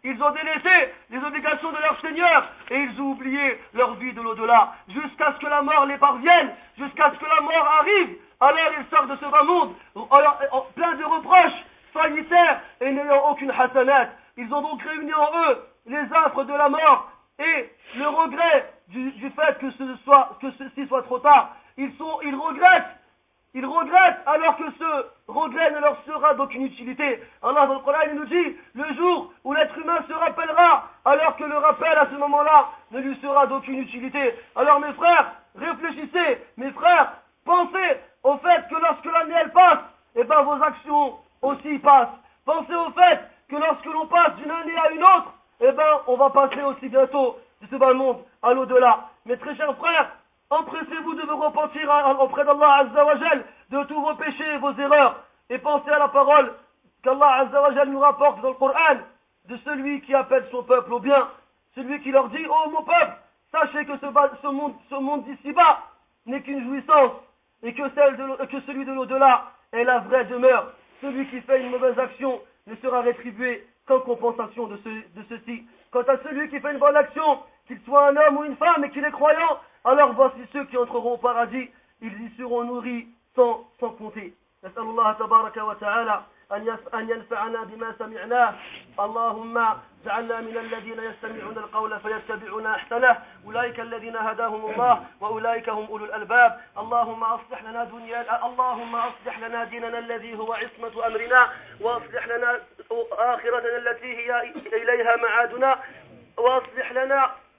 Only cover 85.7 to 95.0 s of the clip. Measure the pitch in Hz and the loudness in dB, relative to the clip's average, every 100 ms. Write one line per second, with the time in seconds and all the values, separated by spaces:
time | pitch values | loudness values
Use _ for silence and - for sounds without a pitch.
85.7 | 208 208 226 226 208 - _ _ 202 220 | -8 -4 -4 -4 -6 -8 _ _ -8 -8
86.7 | 226 - 226 226 226 - 220 220 226 208 | -10 -10 -10 -8 -10 -8 -8 -8 -8 -12
87.7 | 220 226 220 226 220 208 247 240 - - | -14 -14 -12 -14 -14 -4 0 0 -2 -20
88.7 | - _ - 208 226 233 220 226 233 226 | -20 _ -8 -8 -4 -6 -6 -8 -2 -2
89.7 | - - _ 220 214 226 226 226 226 226 | -4 -12 _ -10 -8 -8 -10 -10 -12 -10
90.7 | 226 220 226 220 214 226 220 214 220 214 | -14 -12 -12 -14 -14 -16 -14 -14 -14 -8
91.7 | 214 214 214 214 220 - 214 214 214 220 | -8 -8 -10 -10 -10 -10 -12 -10 -10 -6
92.7 | 220 - 233 254 233 - _ 202 226 240 | -8 -6 2 2 2 -4 _ -12 -8 -8
93.7 | 240 233 233 226 226 220 220 226 220 220 | -8 -12 -12 -12 -6 -6 -4 -6 -6 -8
94.7 | 220 247 233 | -2 2 2